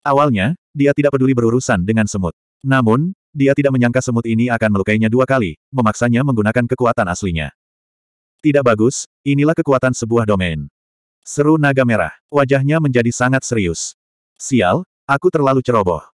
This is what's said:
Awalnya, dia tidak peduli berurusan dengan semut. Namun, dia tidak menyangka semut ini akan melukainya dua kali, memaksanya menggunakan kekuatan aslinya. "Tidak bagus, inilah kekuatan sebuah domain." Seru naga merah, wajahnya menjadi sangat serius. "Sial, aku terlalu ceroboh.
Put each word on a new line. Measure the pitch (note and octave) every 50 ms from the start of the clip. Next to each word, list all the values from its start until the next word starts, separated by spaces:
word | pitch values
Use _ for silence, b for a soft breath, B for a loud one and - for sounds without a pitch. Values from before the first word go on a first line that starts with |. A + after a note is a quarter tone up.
Awalnya, | _ D3 C#3 C#3 D3 D3 A#2+ G2 F#2 C3 F3 _ _ _ _
dia | D3 C#3 C#3+ C#3
tidak | - C#3+ C#3+ C#3+
peduli | C3+ C3 C3+ C3+
berurusan | A#2+ A#2 A2+ A2+ C3 - - A#2+ F#2 F2
dengan | G2+ A2+ A2+ A2 G2+
semut. | - G2+ F#2 E2 - _ _ _ _ _
Namun, | - C3+ C3+ C3 B2 A2 A2 C3+ D#3+ F3+ G3 _ _ _
dia | _ D3 C#3 C3+ C#3
tidak | C#3+ C#3+ C#3
menyangka | C3+ B2+ A#2+ A#2+ A#2+ B2+ B2
semut | - A#2 A#2 A#2
ini | A#2 A2+ A2 A#2+ B2
akan | A#2+ A2+ A#2 G#2+ G#2
melukainya | G2 F#2+ G#2 G#2+ A2 A2
dua | A2 A2+ B2+ C3
kali, | B2+ C3+ C3 G#2+ F2 D2+ _ _ _
memaksanya | - C3 A#2 G#2+ G#2 - A#2+ A#2+ A#2 A#2+ C3+
menggunakan | C#3+ B2+ A2 G#2 G#2 A2+ B2 A#2+
kekuatan | A#2+ B2+ - B2 A2+ - - A2
aslinya. | F2 F2+ - - F#2+ E2+ D#2+ D2 C#2 _ _ _ _ _ _ _ _ _ _ _ _ _ _ _ _ _ _ -
"Tidak | D3+ C#3+ C#3+ C3+
bagus, | A#2+ A2+ G#2 A2 B2+ - - - _ _ _ _
inilah | C#3 C#3 C#3 C#3+ D#3 E3+
kekuatan | E3 D#3+ C#3+ C3+ B2+ - C3 B2
sebuah | - B2 G#2+ A#2 A#2 A2+
domain." | G#2+ G#2 F#2+ F#2 F2 D#2+ D2+ C#2+ C#2+ _ _ _ _ _ _ _ _ _ _
Seru | _ - - D3 C#3+ D3+ D#3+ D#3+
naga | C#3+ C#3+ C3+ C3+ C3
merah, | A#2+ A2+ G2+ F2 D#2 - _ _ _ -
wajahnya | C#3+ C#3 B2+ C#3 C3+ C3 C#3+ D3+ D#3+
menjadi | D#3 C#3 B2 B2 A#2 A#2 A#2+
sangat | - B2 B2+ C3 C3 -
serius. | - B2 A2+ G2 F2 E2 - - - - _ _ _ _ _ _ _ _
"Sial, | _ - - C3+ A#2 F#2+ F2 G2 D#3 F#3 _ _ _ _
aku | - C#3 C#3 - F#3
terlalu | - D#3+ C#3 C3+ C3+ C3
ceroboh. | B2 - A#2+ A2 G2+ F2+ E2+ D#2 - _ _